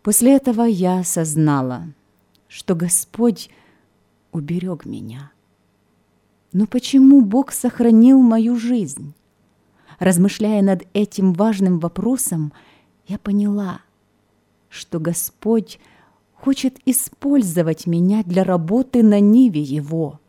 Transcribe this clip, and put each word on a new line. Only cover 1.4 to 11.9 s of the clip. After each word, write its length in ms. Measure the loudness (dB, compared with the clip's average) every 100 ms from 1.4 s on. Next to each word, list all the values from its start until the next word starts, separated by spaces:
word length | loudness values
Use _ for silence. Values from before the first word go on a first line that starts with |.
| 0 0 -4 -8 -14 -20 _ _ _ _ _
что 280 | -12 -6 -4
Господь 760 | -4 -4 -6 -2 -2 -2 -8 _ _ _ _ _ _ _ _
уберег 520 | -12 -8 -8 -8 -10 -12
меня. 460 | -14 -14 -18 -20 _ _ _ _ _ _ _ _ _ _ _ _
Но 160 | -4 -2
почему 540 | -4 0 4 8 8
Бог 300 | 6 2 -2
сохранил 680 | -4 -6 0 4 6 8 8
мою 360 | 6 4 0 -2
жизнь? 560 | -2 -4 -4 -10 -16 -20 _ _ _ _ _ _ _ -4
Размышляя 640 | 0 2 0 0 -2 0
над 240 | 0 0 -4
этим 400 | -4 -4 -2 -2
важным 460 | 0 0 0 0 -2
вопросом, 720 | -4